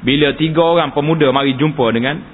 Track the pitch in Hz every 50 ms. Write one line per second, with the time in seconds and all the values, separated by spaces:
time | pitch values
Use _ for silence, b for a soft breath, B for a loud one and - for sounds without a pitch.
0 | - 117 135 143 151 143 139 - 151 160 156 160 170 165 170 170 160 143 123 147
1 | 143 151 160 165 151 131 127 139 139 139 131 127 139 156 143 156 131 113 113 117
2 | 117 131 147 165 - -